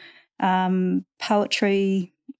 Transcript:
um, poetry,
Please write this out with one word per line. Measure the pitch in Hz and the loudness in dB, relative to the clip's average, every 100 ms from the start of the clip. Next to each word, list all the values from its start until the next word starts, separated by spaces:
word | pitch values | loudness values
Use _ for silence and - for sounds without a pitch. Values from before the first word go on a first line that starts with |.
| - - _ - | -20 -20 _ -4
um, | 190 185 185 185 180 185 - _ | 0 0 2 0 0 -2 -4 _
poetry, | - 208 - - 202 196 196 190 180 _ - - | -2 0 0 0 0 2 2 0 -4 _ -20 -8